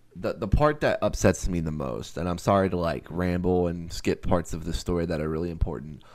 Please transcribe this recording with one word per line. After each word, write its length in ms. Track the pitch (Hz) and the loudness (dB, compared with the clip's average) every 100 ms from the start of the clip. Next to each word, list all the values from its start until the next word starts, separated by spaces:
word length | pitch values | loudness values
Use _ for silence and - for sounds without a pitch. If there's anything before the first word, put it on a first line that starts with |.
| - | -20
the, 200 | - 104 | -8 -6
the 140 | - 107 | -4 2
part 320 | - 151 147 | 4 4 2
that 160 | 139 - | 2 2
upsets 460 | 104 - 104 92 - | 0 4 4 4 2
me 120 | 87 | 0
the 120 | 80 | -2
most, 440 | 78 67 55 - - | -2 -4 -4 -6 -6
and 120 | 87 | -4
I'm 100 | 87 | -2
sorry 320 | - 98 95 | 2 4 4
to, 60 | 87 | 2
like, 300 | 82 69 - | 0 -2 -4
ramble 560 | 82 90 90 90 90 87 | -2 0 0 2 2 2
and 260 | 85 85 | -2 -6
skip 300 | - - - - | -6 -2 -2 2
parts 260 | 92 85 | 0 0
of 100 | 85 | -6
the 80 | 82 | -4
story 340 | 80 - 87 82 | -4 -2 0 0
that 140 | 80 | -2
are 80 | 78 | -2
really 220 | 80 87 | -2 -4
important, 540 | 82 - 65 73 71 - | -2 -2 -4 -10 -14 -18